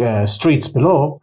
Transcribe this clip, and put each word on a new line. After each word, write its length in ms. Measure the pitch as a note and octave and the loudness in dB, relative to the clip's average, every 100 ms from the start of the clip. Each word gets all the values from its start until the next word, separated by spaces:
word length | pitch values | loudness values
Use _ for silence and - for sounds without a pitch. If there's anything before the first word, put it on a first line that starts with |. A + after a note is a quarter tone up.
uh, 240 | A#2+ G#2+ | -2 0
streets 440 | G#2 - E3 C#3+ - | -2 0 0 0 0
below, 500 | B2+ E3 D#3+ D3 - | 0 2 2 0 0